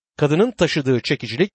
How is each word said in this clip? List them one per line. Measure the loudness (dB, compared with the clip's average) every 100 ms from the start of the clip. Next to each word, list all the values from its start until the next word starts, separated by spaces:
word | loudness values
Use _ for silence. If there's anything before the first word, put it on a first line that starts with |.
| _ -2
Kadının | 0 2 0
taşıdığı | 0 -2 0 0 0
çekicilik, | 0 -4 -4 -2 -4